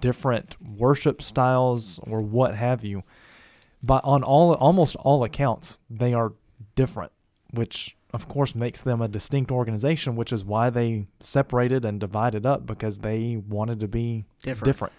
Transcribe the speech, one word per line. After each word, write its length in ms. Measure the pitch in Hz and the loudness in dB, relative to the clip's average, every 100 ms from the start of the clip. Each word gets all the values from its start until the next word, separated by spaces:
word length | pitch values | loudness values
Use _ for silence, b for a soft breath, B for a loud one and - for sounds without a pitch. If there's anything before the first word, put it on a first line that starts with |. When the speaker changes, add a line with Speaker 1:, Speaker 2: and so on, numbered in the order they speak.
Speaker 1:
different 560 | 123 123 135 117 - - | -2 0 0 -2 -4 -14
worship 600 | 113 104 123 143 151 131 | -16 2 4 4 2 0
styles 760 | - - 127 127 127 120 107 - | -2 0 2 4 2 0 -4 -12
or 200 | - 110 | -6 -4
what 340 | 104 117 131 | 0 2 2
have 300 | 107 120 123 | 0 -2 -2
you. 180 | 107 98 - b b b b b b b | -4 -8 -10 b b b b b b b
But 220 | 117 131 | 0 2
on 180 | 135 143 | 4 2
all, 320 | 123 139 170 | 6 6 6
almost 420 | 160 139 190 147 - | 6 6 6 4 2
all 260 | 135 143 | 2 2
accounts, 540 | 117 - 139 110 - - - | 2 0 0 -2 -6 -16 -14
they 240 | 110 123 | -2 0
are 200 | 120 113 - _ - - | 2 0 -4 _ -20 -6
different, 380 | - 123 107 85 _ _ _ _ | 0 0 -2 -12 _ _ _ _
which 440 | 120 113 - - - _ | -4 -4 -4 -10 -14 _
of 160 | 117 - | -10 -6
course 260 | 139 135 | -2 -2
makes 280 | 113 120 - | 0 -4 -4
them 180 | 127 117 | -2 0
a 60 | 113 | -2
distinct 420 | 104 - 139 131 | -4 -2 -2 0
organization, 680 | 127 117 107 135 160 131 117 | -2 -2 0 0 0 -2 -4
which 160 | 117 | -2
is 120 | 117 | -4
why 260 | 95 107 123 | -2 0 2
they 360 | 120 117 110 101 _ | 2 0 -2 -6 _
separated 640 | - 139 135 123 123 131 | -2 0 0 0 2 0
and 160 | 113 101 | -2 -4
divided 460 | 98 107 120 104 120 | -4 -2 -2 0 0
up, 200 | 139 120 | -2 -4
because 320 | 110 110 101 | -6 -6 -6
they 360 | 107 110 117 117 | -4 -4 -4 -6
wanted 420 | 104 104 110 110 | -6 -4 -4 -4
to 80 | 107 | -4
be 360 | 113 117 113 101 _ | -2 -2 -4 -8 _
Speaker 2:
Different. 220 | 135 117 | -8 -2
Speaker 1:
different. 280 | 123 135 - | 0 0 -4